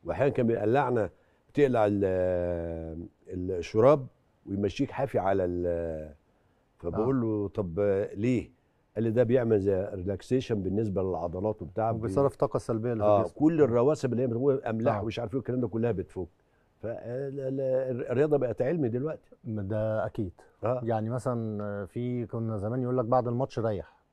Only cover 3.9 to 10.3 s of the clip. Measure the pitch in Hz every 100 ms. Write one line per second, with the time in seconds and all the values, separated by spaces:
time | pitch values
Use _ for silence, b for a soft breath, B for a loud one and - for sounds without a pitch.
3.9 | 151 127 _ _ _ - 98 101 - 139
4.9 | - 135 120 92 98 90 87 87 85 82
5.9 | 78 78 76 _ _ _ _ _ _ 87
6.9 | 87 113 135 113 107 101 - 92 82 101
7.9 | 98 104 - 117 123 - _ _ _ _
8.9 | - 113 110 117 127 117 107 95 95 98
9.9 | 98 90 98 -